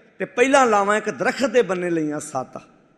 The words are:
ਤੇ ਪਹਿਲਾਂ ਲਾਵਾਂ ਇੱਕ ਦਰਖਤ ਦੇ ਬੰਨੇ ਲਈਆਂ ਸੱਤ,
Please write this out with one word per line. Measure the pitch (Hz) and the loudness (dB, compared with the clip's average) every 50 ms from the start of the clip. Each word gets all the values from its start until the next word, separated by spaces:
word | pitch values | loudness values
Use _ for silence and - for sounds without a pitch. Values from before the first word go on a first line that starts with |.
| _ _ _ _ | _ _ _ _
ਤੇ | 190 | -10
ਪਹਿਲਾਂ | - - - 247 269 269 285 262 | -8 0 0 2 4 6 4 4
ਲਾਵਾਂ | 240 214 202 202 196 208 214 | 4 4 2 2 2 0 0
ਇੱਕ | 208 214 | -2 -4
ਦਰਖਤ | 202 - - 254 254 - 240 | -6 -4 -4 -4 -2 -2 -2
ਦੇ | 269 202 247 | 0 2 2
ਬੰਨੇ | 233 175 185 180 180 175 | 2 2 -2 -4 -4 -2
ਲਈਆਂ | 170 165 156 151 147 151 | -2 -2 -2 -4 -6 -8
ਸੱਤ, | 147 - - 135 127 - - - - _ _ _ _ _ _ | -10 -8 -8 -8 -8 -8 -12 -18 -20 _ _ _ _ _ _